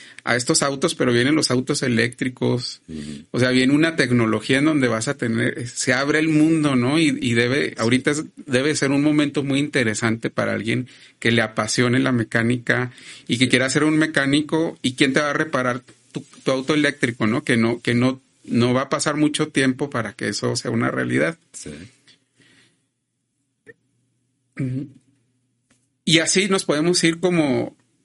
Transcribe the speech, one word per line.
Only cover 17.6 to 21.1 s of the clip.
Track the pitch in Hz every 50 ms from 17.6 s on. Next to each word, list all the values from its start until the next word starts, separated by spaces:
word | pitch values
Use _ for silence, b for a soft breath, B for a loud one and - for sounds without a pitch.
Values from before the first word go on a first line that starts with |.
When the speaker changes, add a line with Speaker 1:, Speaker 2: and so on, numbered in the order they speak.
| 113 113 120 120
Speaker 1:
que | - 120 120
no, | 120 123 131 135 - - _ _ _ -
no | - - 117 117 127 123
va | 131 139
a | -
pasar | 156 143 - 156 147
mucho | 151 151 147 147 - 156 156
tiempo | - 147 135 131 127 127 147 143
para | - 123 107 104 -
que | - - 107
eso | 104 - 123 120 120
sea | - - 131 120
una | 113 123 131
realidad. | 127 131 127 123